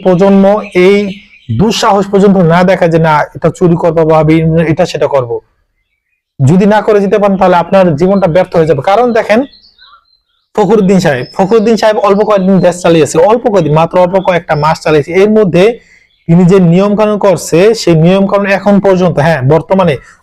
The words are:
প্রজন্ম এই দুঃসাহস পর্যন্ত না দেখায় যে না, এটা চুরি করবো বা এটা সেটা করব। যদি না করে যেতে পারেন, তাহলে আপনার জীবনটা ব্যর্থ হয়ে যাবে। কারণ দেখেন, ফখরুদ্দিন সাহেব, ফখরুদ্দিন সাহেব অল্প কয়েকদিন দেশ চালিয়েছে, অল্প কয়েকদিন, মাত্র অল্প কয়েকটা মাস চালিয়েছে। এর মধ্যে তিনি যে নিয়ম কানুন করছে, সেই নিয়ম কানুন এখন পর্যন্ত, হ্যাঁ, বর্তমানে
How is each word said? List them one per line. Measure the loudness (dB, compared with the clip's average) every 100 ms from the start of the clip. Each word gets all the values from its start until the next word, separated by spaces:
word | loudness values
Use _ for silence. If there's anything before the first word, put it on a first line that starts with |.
প্রজন্ম | 0 0 2 2 2 0 -2
এই | 0 2 2 -2 -10 -18 _ -8 -2
দুঃসাহস | -2 -2 0 0 0
পর্যন্ত | 0 2 2
না | 2 2
দেখায় | 0 0 0
যে | 0
না, | 0 0 -4
এটা | -4 -6
চুরি | -2 0 0
করবো | -2 0
বা | 0 2 2 0 0 -2 -2
এটা | -2 -4
সেটা | -2 -2
করব। | -2 -4 -8 -12 _ _ _ _ _ _ _ _ -4
যদি | 0 2 2
না | 0
করে | 0 0
যেতে | 0 0
পারেন, | 0 0
তাহলে | 0 0
আপনার | 0 0 0 0
জীবনটা | 0 0 0
ব্যর্থ | 0 -2 0
হয়ে | 0
যাবে। | -2
কারণ | -2 0 0
দেখেন, | -2 -2 -2 -4 _ _ _ -20 _ _ _ _ _ _ -4
ফখরুদ্দিন | 0 0 0 0
সাহেব, | 0 -2 -6 -6
ফখরুদ্দিন | -2 0 0 0
সাহেব | 0 0
অল্প | 0 0
কয়েকদিন | 0 0 0 0
দেশ | 0 -2
চালিয়েছে, | 0 0 0 2
অল্প | 2 0 0
কয়েকদিন, | 0 0
মাত্র | 0 0 0
অল্প | 0 0
কয়েকটা | -2 -4 -4
মাস | -4 -2 -2
চালিয়েছে। | -2 -2 -2
এর | 0 0
মধ্যে | 2 0 2 0 -2 _ _ _ _ 0
তিনি | 2
যে | 4 2
নিয়ম | 2 2 0 0
কানুন | -2 0
করছে, | 0 -2 -2 0 2
সেই | 0 0
নিয়ম | 2 2 2 0
কানুন | -2 -2
এখন | -2 0 0
পর্যন্ত, | 2 0 0 -2
হ্যাঁ, | -2 -2
বর্তমানে | 0 0 0 -2 0 -2 -8 _